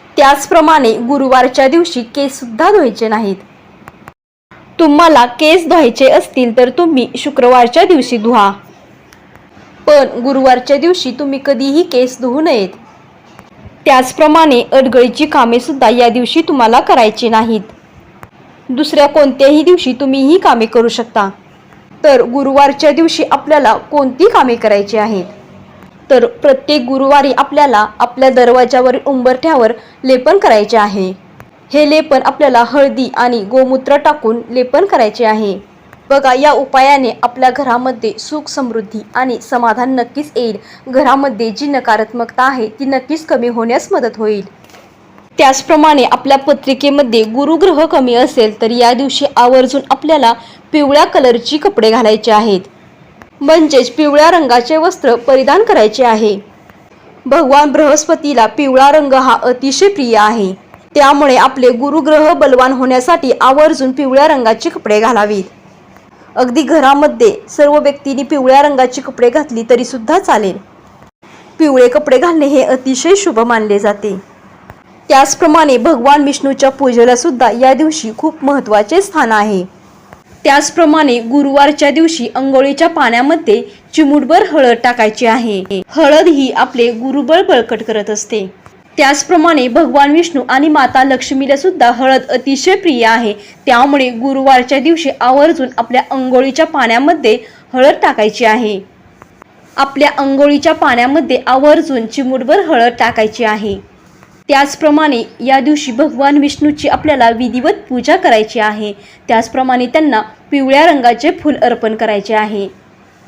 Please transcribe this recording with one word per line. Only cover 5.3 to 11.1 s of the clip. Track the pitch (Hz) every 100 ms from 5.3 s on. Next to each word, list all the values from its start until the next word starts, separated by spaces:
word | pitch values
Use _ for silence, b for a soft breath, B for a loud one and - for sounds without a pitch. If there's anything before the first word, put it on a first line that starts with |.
| - 311 349 330
धुवायचे | 339 254 233 262
असतील | - - - 240 226
तर | 247
तुम्ही | 254 339 269 - 254
शुक्रवारच्या | 294 277 247 254 233 302
दिवशी | 370 330 247 240
धुवा, | 220 247 196 196 - - - _ _ _ _ - _ - - - -
पण | 294 269 -
गुरुवारच्या | 247 277 262 247 247 277
दिवशी | 330 359 254